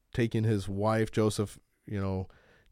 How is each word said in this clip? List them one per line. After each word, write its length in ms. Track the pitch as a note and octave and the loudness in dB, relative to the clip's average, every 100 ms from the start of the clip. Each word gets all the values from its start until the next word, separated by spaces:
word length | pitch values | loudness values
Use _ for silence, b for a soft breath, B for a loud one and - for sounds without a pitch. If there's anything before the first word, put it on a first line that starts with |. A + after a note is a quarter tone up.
| _ | _
taken 300 | - A#2 A2+ | -2 0 2
his 260 | A2 G#2 F#2+ | 2 0 -2
wife. 440 | G2 G#2+ A2 A2 | -2 0 2 2
Joseph, 480 | - G#2+ - G2+ - _ _ - | 2 2 2 -4 -8 _ _ -8
you 140 | G#2 | -4
know, 260 | G2 F#2+ F#2 b b b b | -2 -2 -6 b b b b